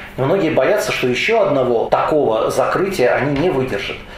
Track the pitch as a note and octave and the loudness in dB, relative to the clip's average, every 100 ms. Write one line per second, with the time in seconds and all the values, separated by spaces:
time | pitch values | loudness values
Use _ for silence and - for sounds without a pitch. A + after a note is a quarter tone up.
0 | - - C3+ F#3+ D#3 B2 D3 G#3 C3+ - | -12 -4 0 2 2 2 2 2 0 -2
1 | B2 B2 G#3 A3+ C#3+ C3+ B2 A2+ - C3 | -2 0 2 2 2 2 2 0 2 0
2 | - D3+ A#2 A2 - A#2+ A2+ D3+ F#3+ F#3 | 2 0 2 0 0 0 0 0 -2 0
3 | B2 A#2 C#3+ C#3 F3 C3+ - G2+ - - | 2 2 0 0 0 0 -2 -4 -8 -10
4 | - | -14